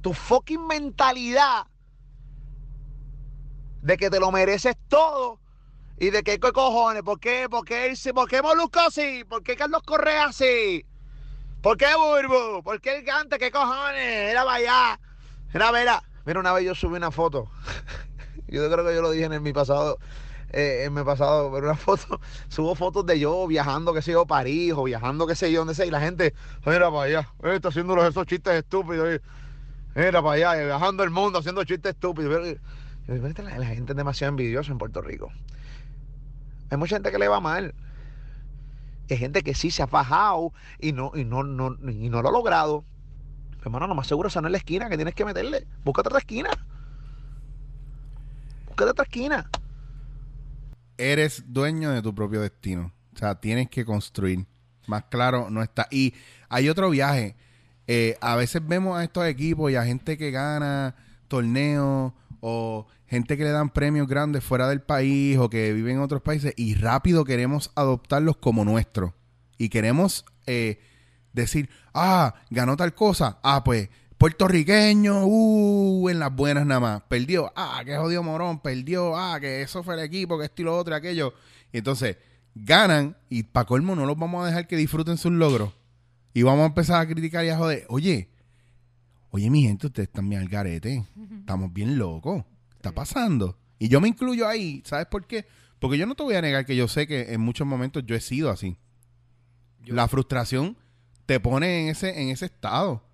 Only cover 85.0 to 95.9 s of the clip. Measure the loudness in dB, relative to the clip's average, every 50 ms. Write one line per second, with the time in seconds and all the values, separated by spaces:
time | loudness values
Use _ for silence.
85 | -2 -2 -2 -2 0 0 4 4 6 4 4 2 0 -2 -6 _ _ _ _ _
86 | _ _ _ _ _ _ _ 6 6 6 8 6 6 4 4 2 2 4 4 2
87 | 2 2 -2 -4 -4 -2 -2 -2 0 0 0 0 0 0 0 -2 -4 -4 -4 0
88 | 2 2 2 2 -2 _ _ _ _ _ _ _ _ _ _ _ _ _ _ _
89 | _ _ _ _ _ _ -4 0 2 4 4 6 6 4 2 0 -4 -6 -4 -4
90 | -6 -6 _ -6 -4 -4 -4 -4 -4 -4 -4 -4 -4 -4 -4 -6 -6 -6 -6 -6
91 | -6 -8 _ -20 -18 -18 -18 -16 -8 -6 -4 -4 -4 -4 -4 -4 -2 -2 0 0
92 | -2 -2 -6 -6 -6 -4 -4 -4 -6 _ _ _ _ _ _ _ -10 -8 -6 -6
93 | -8 -4 -2 -2 0 2 2 2 0 -2 -4 _ _ _ _ _ 4 6 6 6
94 | 6 4 2 0 -2 -2 0 0 0 0 0 -2 -4 -4 -6 -8 -8 -6 -6 -6
95 | -4 _ -6 -8 -8 _ -8 -8 -8 _ _ _ _ _ _ _ -2 0